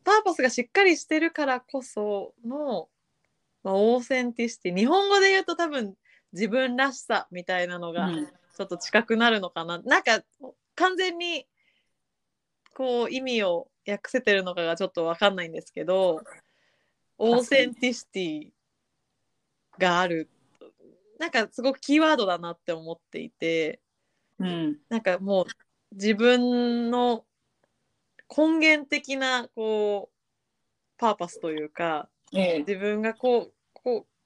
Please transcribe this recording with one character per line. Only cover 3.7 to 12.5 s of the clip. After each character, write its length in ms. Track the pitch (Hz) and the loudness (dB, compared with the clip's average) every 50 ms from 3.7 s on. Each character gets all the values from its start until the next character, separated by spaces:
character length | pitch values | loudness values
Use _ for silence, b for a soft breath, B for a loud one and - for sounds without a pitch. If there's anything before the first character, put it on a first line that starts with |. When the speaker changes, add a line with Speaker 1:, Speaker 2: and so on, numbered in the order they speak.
Speaker 1:
あ、 20 | 190 | 0
オ 240 | 196 208 226 240 254 | 2 4 4 4 2
ー 40 | 240 | 0
セ 180 | - 269 254 | 0 -2 0
ン 120 | 247 240 233 | 0 -2 -2
テ 120 | - 233 | -4 -4
ィ 20 | 226 | -4
シ 140 | - - | -4 -6
テ 100 | - 180 | -6 -4
ィ。 40 | 175 | 0
日 100 | 185 220 | 0 2
本 240 | 262 339 392 403 403 | 4 4 2 4 4
語 100 | 403 392 | 4 6
で 120 | 381 392 | 6 6
言 100 | 381 381 | 4 4
う 20 | 370 | 2
と 120 | - 339 | -2 -2
多 120 | - 339 311 | -2 -2 -2
分 280 | 294 262 214 196 190 _ b b b b b _ - | -2 -4 -6 -6 -8 _ b b b b b _ -6
自 140 | 175 220 196 | -4 -2 0
分 280 | 214 262 262 247 247 | 0 0 0 0 0
ら 160 | 254 269 277 254 | 0 0 0 0
し 80 | - | -6
さ 260 | - - 226 - - - | -4 -2 -2 -2 -2 -4
み 140 | 175 180 175 | -10 -12 -6
た 180 | - 185 180 | -4 -2 -2
い 60 | 180 175 | -2 -2
な 100 | 180 175 | -4 -8
の 140 | 175 170 | -8 -6
が 160 | 165 175 175 180 | -4 -4 -4 -4
Speaker 2:
う 40 | |
ん。 140 | 165 156 151 | -4 -6 -8
Speaker 1:
ち 360 | - - _ _ _ _ - | -10 -12 _ _ _ _ -12
ょ 20 | 196 | -8
っ 20 | 185 | -8
と 100 | 175 175 | -8 -8
近 260 | - - - 214 226 | -4 2 2 2 2
く 140 | - 226 220 | 2 2 2
な 120 | 233 233 | 4 4
る 120 | 220 208 | 2 2
の 80 | 185 175 | -2 -6
か 160 | - 170 165 | -8 -8 -8
な。 140 | 170 170 170 | -6 -8 -8
な 200 | 175 240 294 370 | 0 2 2 2
ん 40 | - | 4
か、 200 | 247 220 196 - _ _ _ 277 247 - _ _ _ _ | 2 0 0 -2 _ _ _ -20 -20 -20 _ _ _ _
完 220 | - 339 370 381 339 | 0 0 0 2 0
全 200 | 370 370 339 339 | -2 -2 -4 -4
に 300 | 349 349 330 277 - _ _ _ _ _ _ _ _ _ _ _ _ _ _ _ _ _ _ _ _ _ | -6 -6 -6 -6 -8 _ _ _ _ _ _ _ _ _ _ _ _ _ _ _ _ _ _ _ _ _